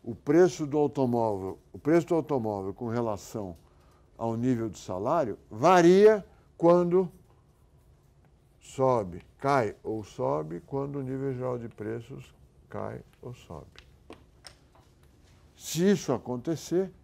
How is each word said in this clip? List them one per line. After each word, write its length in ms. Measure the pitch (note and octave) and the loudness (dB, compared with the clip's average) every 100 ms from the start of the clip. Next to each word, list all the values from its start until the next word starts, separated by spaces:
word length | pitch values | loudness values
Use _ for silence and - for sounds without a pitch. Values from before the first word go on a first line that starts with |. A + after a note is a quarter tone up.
o 100 | - | -10
preço 520 | A2 - D#3+ F3+ - | -8 2 4 4 2
do 120 | D3 D3+ | -4 0
automóvel, 800 | D3 C#3+ B2+ A#2+ A2+ G2+ F#2+ E2+ _ | 0 0 0 2 0 -2 -6 -10 _
o 60 | G2 | -8
preço 280 | C#3 E3+ - | 0 2 2
do 80 | |
automóvel 560 | E3+ C3+ C#3 A2 G2+ F#2+ | -2 -2 -4 -2 -4 -6
com 140 | G2 A#2+ | -8 -6
relação 680 | A#2 A#2 G2+ - A2+ F#2+ F2 _ _ _ _ _ - | -4 -4 -6 -10 -10 -10 -14 _ _ _ _ _ -8
ao 200 | A#2 A2+ | -6 -2
nível 320 | B2 A#2 A2 | -2 -2 -4
de 80 | - | -8
salário, 600 | - F#2 A2 E3 B2+ - _ | -10 -6 -2 -2 -2 -8 _
varia 760 | G#2+ D#3 F#3 E3+ F#3 G#3 G#3+ - _ _ | 0 4 6 8 8 8 6 -4 _ _
quando 560 | - E3+ F3 F3 F3+ F3+ - _ _ _ _ _ _ _ _ _ _ _ _ _ _ | 2 4 6 4 0 -2 -10 _ _ _ _ _ _ _ _ _ _ _ _ _ _
sobe, 680 | - - C3 B2 F#2+ F2 - _ | -16 0 2 2 -2 -12 -18 _
cai 360 | C#3 C#3 G#2+ - | 0 0 0 -6
ou 200 | - A2 | -8 -8
sobe, 580 | G2+ - B2+ D3 D#3 E3+ D#3+ | -10 -6 -4 -4 -6 -12 -10
quando 320 | C#3 C#3 C#3+ | -8 -8 -8
o 20 | |
nível 320 | C3 C3+ C#3 | -8 -6 -6
geral 240 | B2 B2+ B2 | -6 -6 -8
de 100 | A#2 | -10
preços 680 | - G#2+ A#2 A#2 C#3 C3 _ _ _ _ | -12 -10 -10 -12 -20 -20 _ _ _ _
cai 320 | G#2 G#2 A#2 - _ | -12 -10 -12 -18 _
ou 120 | B2 | -18
sobe. 340 | B2+ - D#2 - - - _ _ - _ _ - _ _ _ _ _ _ _ _ _ _ | -18 -18 -18 -18 -20 -20 _ _ -20 _ _ -20 _ _ _ _ _ _ _ _ _ _
Se 340 | _ - D#3 F#3+ | _ -8 0 2
isso 240 | F#3+ - | 2 0
acontecer 800 | A#2+ A#2+ B2 C#3 D#3+ - E3+ F#3+ - | -4 -4 -8 -6 -6 -2 -2 -2 -10